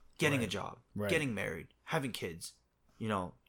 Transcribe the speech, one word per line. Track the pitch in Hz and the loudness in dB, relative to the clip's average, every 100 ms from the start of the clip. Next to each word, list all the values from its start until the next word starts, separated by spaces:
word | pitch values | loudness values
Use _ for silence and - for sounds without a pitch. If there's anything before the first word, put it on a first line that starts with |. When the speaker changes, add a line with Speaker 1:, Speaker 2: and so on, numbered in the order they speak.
| - - | -12 2
Speaker 1:
getting | 151 139 | 4 4
a | |
Speaker 2:
Right. | 107 | 2
Speaker 1:
job, | 98 - - _ | -2 -4 -10 _
Speaker 2:
Right. | 101 104 | -2 2
Speaker 1:
getting | 160 139 | 2 2
married, | 101 104 85 - _ | 0 -2 -4 -8 _
having | - 160 135 | -2 0 0
kids, | - 95 82 - - _ _ _ - | -4 -6 -6 -12 -14 _ _ _ -6
you | 110 | 0
know, | 101 90 - | 0 -2 -8